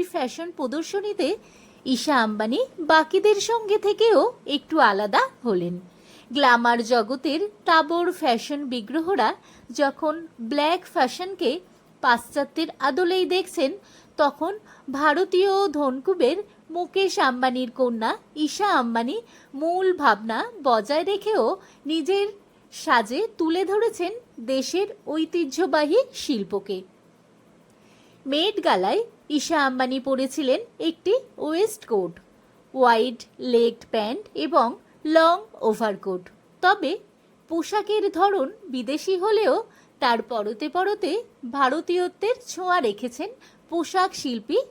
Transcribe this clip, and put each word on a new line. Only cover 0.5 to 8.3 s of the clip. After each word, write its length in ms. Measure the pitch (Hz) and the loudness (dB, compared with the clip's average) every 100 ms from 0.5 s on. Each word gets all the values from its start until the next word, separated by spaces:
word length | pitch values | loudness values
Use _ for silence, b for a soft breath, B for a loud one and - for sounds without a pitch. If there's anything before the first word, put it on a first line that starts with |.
| 330 | -6
প্রদর্শনীতে 720 | 262 285 320 392 415 403 294 403 B B B B - 262 | -6 -6 -6 -6 -4 -2 -2 -4 B B B B -4 -2
ঈশা 200 | - 277 220 | 0 2 2
আম্বানি 340 | 208 214 285 539 - 311 | 0 -2 -2 -2 -2 4
বাকিদের 460 | 320 311 381 403 415 392 | 4 4 2 4 2 0
সঙ্গে 280 | 466 440 415 403 | -2 0 0 0
থেকেও 320 | 415 453 359 403 494 - 285 | 2 6 6 4 0 -6 -6
একটু 200 | - 320 240 | -2 4 4
আলাদা 300 | 196 208 240 480 - 240 | 4 0 0 0 -2 -2
হলেন। 300 | 185 175 180 - B B B B 247 | -2 -2 -6 -12 B B B B 2
গ্ল্যামার 440 | 269 240 240 233 220 | 4 6 4 2 2
জগতের 500 | 247 208 269 320 294 415 - - | 0 0 -2 -2 -2 -4 -4 2
তাবড় 440 | 320 311 339 349 349 | 2 4 0 -2 0
ফ্যাশন 380 | 302 | 0